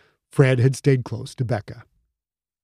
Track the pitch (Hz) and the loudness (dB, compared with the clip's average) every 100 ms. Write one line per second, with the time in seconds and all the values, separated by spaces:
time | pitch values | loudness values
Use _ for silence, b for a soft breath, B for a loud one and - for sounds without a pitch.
0 | b b b - 131 127 131 127 143 131 | b b b 2 4 4 2 0 0 0
1 | - 110 131 - 117 113 - - - _ | -2 -10 -10 -8 -6 -6 -8 -18 -20 _
2 | _ _ _ _ _ _ | _ _ _ _ _ _